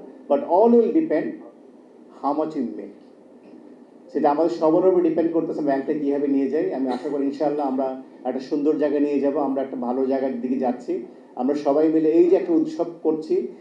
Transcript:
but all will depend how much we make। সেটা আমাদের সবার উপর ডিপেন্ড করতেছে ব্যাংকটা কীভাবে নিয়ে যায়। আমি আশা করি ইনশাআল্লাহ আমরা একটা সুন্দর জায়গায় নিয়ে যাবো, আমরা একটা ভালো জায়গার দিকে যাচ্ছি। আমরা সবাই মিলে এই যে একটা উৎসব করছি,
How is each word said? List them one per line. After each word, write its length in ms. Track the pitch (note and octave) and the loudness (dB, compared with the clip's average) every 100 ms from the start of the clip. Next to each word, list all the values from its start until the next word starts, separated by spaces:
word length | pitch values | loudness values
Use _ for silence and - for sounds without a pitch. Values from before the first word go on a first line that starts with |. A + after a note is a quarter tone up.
| - - - | -12 -10 -2
but 120 | C3+ | -2
all 260 | - F3 A#3 | 2 4 6
will 220 | A#3 G#3+ | 6 4
depend 340 | D#3+ D#3+ D#3 - - - - - - - - - - | 2 2 0 -2 -8 -16 -20 -20 -20 -20 -20 -20 -6
how 160 | C#3 | -4
much 180 | D3+ D#3 | -2 -2
we 100 | D3+ A#2 | -4 -6
make। 260 | - - - - - - - - - - - - - - | -8 -14 -18 -20 -20 -20 -20 -20 -20 -20 -20 -20 -20 -8
সেটা 180 | D#3 D3 | 0 2
আমাদের 220 | D3 E3 - | 2 0 2
সবার 300 | D#3 F3 F#3 | 2 4 4
উপর 140 | F3+ | 4
ডিপেন্ড 300 | E3 D#3+ E3 | 2 2 0
করতেছে 280 | D#3+ - - | 0 -2 -2
ব্যাংকটা 320 | C#3+ C3+ C3+ | -2 -2 -2
কীভাবে 340 | D3 C#3 C#3+ C#3 | -2 -2 0 0
নিয়ে 200 | C3+ B2+ | 0 0
যায়। 240 | D3+ F#3 | -2 -2
আমি 140 | C#3 C3 | -2 -4
আশা 200 | B2 D3+ | -4 -4
করি 160 | C#3+ | -4
ইনশাআল্লাহ 420 | C#3 C#3 D3 D3 C#3 | -4 -2 -2 0 -2
আমরা 360 | C3 C3 C3 - - | -2 -4 -6 -14 -10
একটা 160 | B2+ B2+ | -6 -6
সুন্দর 340 | - D3 C#3+ C#3+ | -4 -2 0 0
জায়গায় 240 | D3 C#3+ | 0 0
নিয়ে 200 | C#3+ C#3+ | 0 0
যাবো, 180 | C#3 D3 | 0 0
আমরা 240 | C3+ C3+ | -2 -2
একটা 140 | C3 C3+ | -4 -6
ভালো 300 | B2 C3 B2+ | -4 -2 0
জায়গার 340 | C3+ C3 A#2+ | 0 -2 -4
দিকে 160 | B2 B2+ | -4 -2
যাচ্ছি। 360 | B2 A#2+ - F#3 - - - B2 | -2 -4 -6 -8 -8 -18 -14 -4
আমরা 180 | B2+ | -2
সবাই 340 | D3 C#3+ D3 D#3+ | 0 0 2 4
মিলে 200 | D#3 D#3 | 2 4
এই 160 | E3+ F3 | 4 6
যে 60 | F3 | 4
একটা 160 | F3 | 4
উৎসব 340 | D#3 D3+ - E3 - | 0 0 -4 -6 -4
করছি, 340 | D#3+ D#3 - F#3 A#3+ - | -2 -2 -2 -2 -4 -10